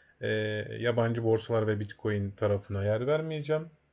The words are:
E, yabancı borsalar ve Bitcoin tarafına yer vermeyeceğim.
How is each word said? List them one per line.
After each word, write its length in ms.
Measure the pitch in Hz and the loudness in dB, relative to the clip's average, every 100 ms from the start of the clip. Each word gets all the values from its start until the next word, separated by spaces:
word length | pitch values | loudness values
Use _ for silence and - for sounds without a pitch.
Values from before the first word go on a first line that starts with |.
| _ _ | _ _
E, 60 | 113 110 107 107 107 110 | -2 -2 -2 -4 -6 -2
yabancı 440 | 117 117 117 117 | 0 2 2 2
borsalar 440 | 113 110 - 113 107 | 2 2 2 0 2
ve 120 | 104 | 0
Bitcoin 520 | 104 - 110 104 101 | -4 -4 -2 0 -2
tarafına 520 | - 104 101 - 98 | 0 0 0 0 -2
yer 240 | 101 110 127 | 0 0 2
vermeyeceğim. 640 | 156 160 156 143 156 165 - _ | 0 0 -6 -2 -2 -2 -16 _